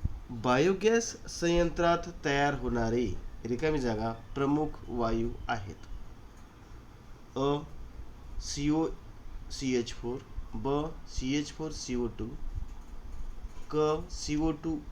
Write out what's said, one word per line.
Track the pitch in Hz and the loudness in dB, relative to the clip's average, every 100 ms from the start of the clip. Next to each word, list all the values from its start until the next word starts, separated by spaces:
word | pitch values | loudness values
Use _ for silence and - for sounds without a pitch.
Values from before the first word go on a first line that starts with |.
| - - - | -4 -4 -6
बायोगॅस | 120 120 127 170 190 214 233 226 - - | -2 4 6 6 6 6 6 4 -6 -10
संयंत्रात | - 170 170 170 175 170 170 170 - 151 | 0 4 6 6 6 4 4 2 -2 2
तयार | 139 143 | 4 4
होणारे | 139 127 120 113 120 113 - - - 113 | 4 0 2 4 4 2 0 -4 -8 -4
रिकामी | 120 156 151 | 0 2 4
जागा | 123 107 113 | 2 2 0
प्रमुख | 113 - - 139 151 147 - - | -2 -6 0 4 4 2 -4 -6
वायू | 120 113 113 117 123 - | 0 2 2 0 -2 -2
आहेत. | 117 101 - - - - - - - - - - - - - - - - 127 | -2 -4 -10 -10 -10 -10 -12 -16 -18 -18 -18 -16 -16 -16 -18 -16 -16 -10 0
अ | 139 147 - - - - - - - - | 2 2 -2 -10 -10 -10 -10 -12 -8 -6
सी | - 151 147 | -4 0 2
ओ | 156 160 - - - - - - | 4 2 -2 -10 -12 -10 -10 -8
सी | - 135 123 | -4 2 2
एच | 117 | 2
फोर, | - 120 131 - - - | -4 -4 -4 -6 -8 -6
ब | 113 135 143 160 160 - | -2 0 2 0 -6 -6
सी | - 131 147 | -2 0 0
एच | 147 | 0
फोर | - 156 | -4 -6
सी | - - 123 | -6 -2 0
ओ | 120 | 0
टू, | - 113 - - - - - - - - - - - - - - | -2 -6 -4 -4 -2 -4 -8 -10 -10 -8 -4 -4 -4 -8 -6 -2
क | 151 151 156 175 | 2 2 2 -2
सी | - - 151 | -6 -2 2
ओ | 160 | 2
टू | 147 160 156 - | 0 -2 -4 -2